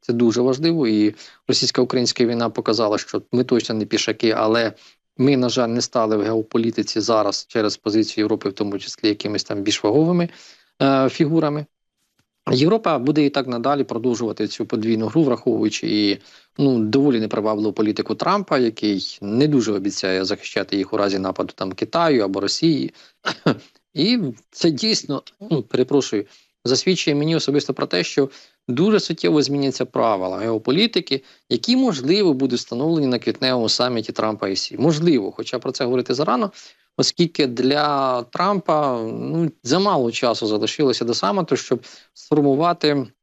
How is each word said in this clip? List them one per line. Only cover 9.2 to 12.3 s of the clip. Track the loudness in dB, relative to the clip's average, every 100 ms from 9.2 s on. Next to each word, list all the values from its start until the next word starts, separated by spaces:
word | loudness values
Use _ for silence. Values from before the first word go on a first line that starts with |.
| -4 -6
там | -4 -4
більш | -2 0
ваговими, | 2 4 4 2 0 -6 -20 -20 _ _
е, | 2 4 2
фігурами. | 2 2 2 0 -2 -8 _ _ _ _ _ _